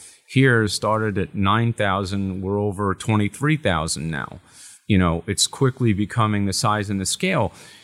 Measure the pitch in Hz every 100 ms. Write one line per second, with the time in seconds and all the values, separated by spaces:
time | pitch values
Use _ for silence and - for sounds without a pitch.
0 | - - _ 131 135 117 107 - 104 110
1 | 110 98 87 101 98 107 117 117 104 95
2 | 95 101 98 95 95 101 104 95 101 92
3 | - 107 101 - 143 156 104 85 80 -
4 | 80 76 53 - - - - - - 98
5 | 90 85 - 95 - - 135 - 120 98
6 | 104 - 107 104 101 92 110 107 101 101
7 | 92 - 185 170 98 - - -